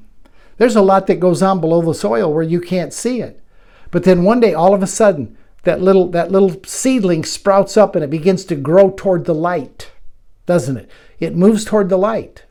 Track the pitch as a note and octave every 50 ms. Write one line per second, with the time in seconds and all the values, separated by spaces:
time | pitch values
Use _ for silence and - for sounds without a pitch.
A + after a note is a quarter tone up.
0 | - - _ - - - - - - - - - - - G#3+ A3 G3 F#3+ F#3+ G3
1 | F#3+ - F3+ D#3 F3 F3+ E3+ F3 F#3+ F#3+ F#3+ F#3 D#3+ D#3+ E3 E3+ E3 E3 - -
2 | - G3+ A3+ A3+ G3 D#3+ D3 E3 E3 D#3+ E3+ F3 F3 - F3+ F#3 E3 C#3+ - -
3 | - A#3 B3+ A#3 D#3 G#2 - - - - _ - - _ _ - - - - F3
4 | E3+ F#3+ F#3 F3 F3 G3 A#3 B3 A#3 G#3 D#3 D#3 E3+ F#3+ G3+ F#3+ G3 F#3+ - -
5 | A3 G#3 F3+ D3 A#2+ - - - - - - - - F3 D#3+ D#3 F3+ F#3+ G3 F#3+
6 | F3+ F#3 E3+ E3+ E3+ F3 F#3+ G3 G3+ F#3+ D#3+ - - - - - - C4 C4 B3+
7 | F#3+ F3+ E3+ D#3+ - - - - - G3+ G3 G3+ G3 G3 - A3 G3+ G3 G3 F3
8 | D3+ C3+ D3+ D#3+ D3+ F#3+ F#3+ F#3 - - E3+ C#3+ C3+ D3 E3 F#3+ G3 F#3+ F#3+ -
9 | - G3 F3+ D#3+ - - E3 D3+ E3 F3 F3+ E3 B2+ - - - - - - -
10 | - - - _ _ - - _ _ - F3 E3+ - C#3+ C3+ G#2+ - - - -
11 | _ - - - E3 D#3+ - E3+ F3+ G#3+ A3+ G#3 - - G#3+ G#3+ G3 F3+ G3 F#3
12 | F#3+ A3 A3+ F#3 - - _ - - _